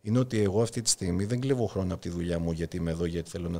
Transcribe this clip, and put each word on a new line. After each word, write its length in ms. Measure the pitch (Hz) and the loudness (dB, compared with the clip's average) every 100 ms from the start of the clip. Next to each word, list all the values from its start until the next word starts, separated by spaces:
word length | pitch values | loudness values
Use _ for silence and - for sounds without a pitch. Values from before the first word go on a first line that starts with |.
είναι 180 | 107 120 | 0 2
ότι 200 | 127 113 | 2 2
εγώ 220 | 101 95 | 4 4
αυτή 200 | 113 - | 2 0
τη 80 | 110 | 0
στιγμή 360 | - 92 90 101 | 0 0 0 0
δεν 140 | 123 | 0
κλέβω 260 | 135 131 107 | 0 0 0
χρόνο 280 | - 90 | 0 -2
από 80 | - | -2
τη 80 | - | -4
δουλειά 300 | 85 87 85 | -4 0 0
μου 120 | 85 | 0
γιατί 260 | 82 82 90 | 0 -2 -2
είμαι 140 | 82 | -2
εδώ, 140 | 82 87 | 0 -2
γιατί 240 | 85 80 | -2 -6
θέλω 200 | 87 85 | -6 -4
να 100 | 85 | -4